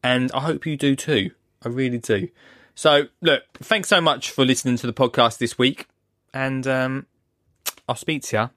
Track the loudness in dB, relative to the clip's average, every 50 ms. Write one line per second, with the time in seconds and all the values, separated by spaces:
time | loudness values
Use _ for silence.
0 | 2 2 2 2 0 -2 -2 -4 -2 -2 -4 -4 -4 -6 -4 0 2 0 0 0
1 | 0 0 0 0 0 -2 -8 _ _ _ _ _ -10 -6 -4 -2 -2 -2 -2 -4
2 | -2 0 0 0 0 -6 _ _ -20 -20 -20 _ _ _ _ 0 2 4 4 4
3 | 2 0 _ _ 2 2 2 2 -2 _ _ -20 -2 -2 -2 0 2 2 2 4
4 | 4 2 0 0 -4 -8 0 2 2 2 2 0 0 -2 -2 0 -2 -6 0 0
5 | 0 0 4 4 2 2 2 -2 -6 -4 0 2 0 0 0 -2 -14 _ _ _
6 | _ _ _ _ _ _ -6 -4 -4 -4 -4 -2 -2 0 0 0 0 -2 -4 -6
7 | -8 _ _ _ _ _ _ _ _ _ _ _ _ -14 -14 _ _ -6 -6 -4
8 | -2 -4 -4 -4 -4 -2 -2 -2 -2 -2 _